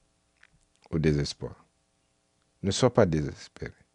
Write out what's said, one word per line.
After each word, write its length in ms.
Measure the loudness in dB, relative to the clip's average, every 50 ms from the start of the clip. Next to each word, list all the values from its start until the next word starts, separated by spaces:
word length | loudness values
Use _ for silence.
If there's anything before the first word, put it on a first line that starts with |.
| _ _ _ _ _ _ _ _ _ _ _ _ _ _ _ _ _ _
au 100 | -4 0
désespoir. 560 | 0 2 2 0 -2 -4 -8 -12 -14 -16 -16 -20 _ _ _ _ _ _ _ _ _ _ _ _ _ _ _ _ _ _ _ _ -6
Ne 80 | -4
sois 240 | 0 2 2 4 4
pas 100 | 4 4
désespéré. 720 | 4 2 0 -2 -4 -8 -12 -18 -20 _ -14 -14 -14 -14 _ _ _ _